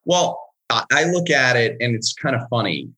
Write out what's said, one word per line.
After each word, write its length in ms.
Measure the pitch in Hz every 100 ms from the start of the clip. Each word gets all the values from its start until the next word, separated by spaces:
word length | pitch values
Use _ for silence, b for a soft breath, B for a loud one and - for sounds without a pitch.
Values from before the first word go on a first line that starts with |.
| 156
Well, 340 | 175 175 - - _ -
I, 140 | 113 -
I 120 | 143 165
look 260 | 175 170
at 240 | 143 127 120
it 220 | 113 117
and 160 | 120 113
it's 180 | -
kind 220 | - 147 120
of 120 | 123
funny. 420 | 117 101 73 117